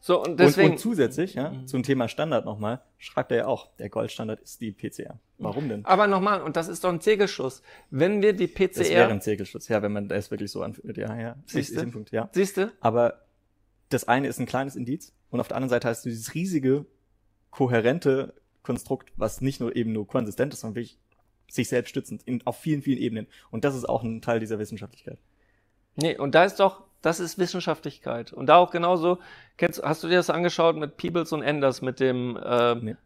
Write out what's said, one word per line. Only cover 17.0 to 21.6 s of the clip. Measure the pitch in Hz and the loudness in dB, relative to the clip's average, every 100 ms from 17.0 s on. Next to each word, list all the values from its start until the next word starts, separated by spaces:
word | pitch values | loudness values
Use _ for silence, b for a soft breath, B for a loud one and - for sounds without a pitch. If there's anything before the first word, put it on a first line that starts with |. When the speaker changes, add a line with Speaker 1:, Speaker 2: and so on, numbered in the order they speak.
| _ _ _ _ _ | _ _ _ _ _
Speaker 2:
kohärente | - 131 120 113 156 147 131 135 - _ _ | 0 2 4 4 2 2 0 -2 -12 _ _
Konstrukt, | - 120 - 131 - - | -6 -6 -4 -6 -6 -4
was | 113 - | -4 -2
nicht | 131 135 | -4 -2
nur | 117 - | -4 -2
eben | 113 | -2
nur | 110 104 | -2 -2
konsistent | 131 113 98 135 | -4 -4 -2 -4
ist, | 131 | -4
sondern | 113 107 | -10 -8
wirklich | 117 _ _ _ _ _ _ | -10 _ _ _ _ _ _
sich | - | -4